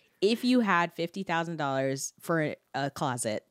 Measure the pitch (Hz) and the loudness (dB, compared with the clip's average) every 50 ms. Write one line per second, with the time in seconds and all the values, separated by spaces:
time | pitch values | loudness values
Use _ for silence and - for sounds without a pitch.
0 | _ _ _ - 180 208 233 226 - 247 254 247 226 202 180 170 175 170 - - | _ _ _ 0 2 2 2 2 2 4 4 4 4 4 4 4 2 0 -2 -4
1 | 165 170 - 196 185 - 165 165 165 170 170 151 147 139 135 135 135 135 135 139 | -6 -6 -4 -6 -4 -2 -2 -2 -2 -2 -4 -4 -2 -2 0 0 0 0 -2 -2
2 | - - - _ - - 170 160 151 135 - - _ _ - 135 139 151 - - | -6 -8 -12 _ -4 -2 0 0 0 0 -2 -6 _ _ -6 -4 -4 -4 -4 -2
3 | 165 135 123 127 - 110 107 - - _ | -2 -2 -2 -2 -2 -4 -4 -4 -6 _